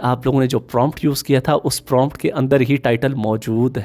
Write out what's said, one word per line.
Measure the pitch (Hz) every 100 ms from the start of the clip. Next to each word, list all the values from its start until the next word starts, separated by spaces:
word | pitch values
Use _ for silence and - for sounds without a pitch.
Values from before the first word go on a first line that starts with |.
आप | 123 123 131
लोगों | 135
ने | 127
जो | 127
प्रॉम्प्ट | - 120 143 -
यूज़ | 151 135
किया | - 135
था | 143 147
उस | 147 -
प्रॉम्प्ट | - 127 139 -
के | 160
अंदर | 143 131 143
ही | 123 139
टाइटल | 127 117 135 131
मौजूद | 107 110 117 113 127 117